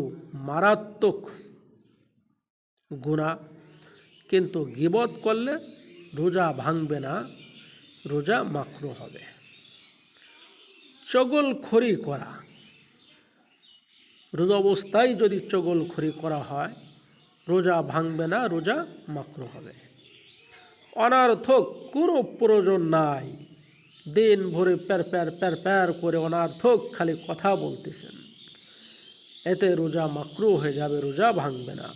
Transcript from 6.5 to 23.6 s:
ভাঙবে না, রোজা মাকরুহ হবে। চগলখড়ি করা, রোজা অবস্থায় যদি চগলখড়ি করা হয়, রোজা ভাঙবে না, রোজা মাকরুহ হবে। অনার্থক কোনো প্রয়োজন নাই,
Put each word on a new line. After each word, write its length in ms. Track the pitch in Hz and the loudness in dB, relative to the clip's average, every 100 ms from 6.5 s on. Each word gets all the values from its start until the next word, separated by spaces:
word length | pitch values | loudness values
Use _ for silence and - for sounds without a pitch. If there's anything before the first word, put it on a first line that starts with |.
ভাঙবে 480 | 131 127 165 151 143 | -2 -2 -2 -2 -6
না, 140 | 135 185 269 - - - - - - - 139 | -6 -8 -8 -16 -20 -20 -20 -20 -20 -16 -6
রোজা 320 | 147 147 247 | -4 0 -2
মাকরুহ 500 | 196 147 131 - 143 120 | -2 -6 -8 -12 -14 -14
হবে। 240 | 120 - - - _ - - - - _ _ _ - - - - - _ - _ - | -16 -18 -20 -20 _ -20 -20 -20 -20 _ _ _ -20 -20 -20 -20 -20 _ -20 _ 0
চগলখড়ি 840 | 254 254 294 277 226 - 226 240 180 | 2 4 2 0 -2 2 4 4 2
করা, 340 | 147 135 - - - - - _ _ _ _ _ _ _ _ _ _ - _ - _ _ _ | -2 -8 -10 -16 -20 -20 -20 _ _ _ _ _ _ _ _ _ _ -20 _ -20 _ _ _
রোজা 220 | 151 180 202 | 0 2 4
অবস্থায় 560 | 196 196 - 214 254 220 | 4 2 2 2 2 4
যদি 220 | 208 190 - | 2 0 -2
চগলখড়ি 640 | 190 175 170 160 - 156 | -2 0 0 -2 -4 -6
করা 280 | 147 160 151 | -4 -6 -6
হয়, 300 | - 143 165 - - _ _ _ _ _ - | -6 -6 -8 -10 -20 _ _ _ _ _ 0
রোজা 340 | 185 175 170 | 2 4 2
ভাঙবে 440 | 143 151 165 160 165 | 0 -2 -2 -2 -2
না, 120 | 214 233 | 0 -2
রোজা 300 | 165 165 294 330 - - | -2 -2 -4 -6 -12 -12
মাকরুহ 420 | 147 - - 120 | -12 -12 -14 -16
হবে। 220 | - 104 - - _ - - - - _ - - _ _ | -16 -20 -20 -20 _ -20 -20 -20 -20 _ -20 -20 _ _
অনার্থক 720 | - 233 262 247 226 254 262 - - - | 0 4 6 6 4 4 4 4 -4 -6
কোনো 240 | 285 349 302 | 0 2 2
প্রয়োজন 580 | 214 - 226 214 185 190 165 | 0 2 4 6 4 2 4
নাই, 380 | 160 151 139 131 - - - | 2 2 -2 -6 -14 -18 -20